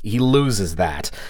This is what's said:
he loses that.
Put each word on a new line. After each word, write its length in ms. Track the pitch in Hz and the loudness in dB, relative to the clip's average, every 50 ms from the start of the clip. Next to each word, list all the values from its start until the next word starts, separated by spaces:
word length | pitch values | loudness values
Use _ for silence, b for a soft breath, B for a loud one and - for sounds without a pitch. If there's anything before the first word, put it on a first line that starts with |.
| - | -6
he 160 | 107 113 123 | -2 0 2
loses 560 | 127 131 135 143 143 135 110 98 95 80 80 | 4 4 4 4 4 2 0 0 -2 -2 0
that. 340 | 80 87 80 73 76 - - B B B | 0 -2 -2 -2 -6 -8 -10 B B B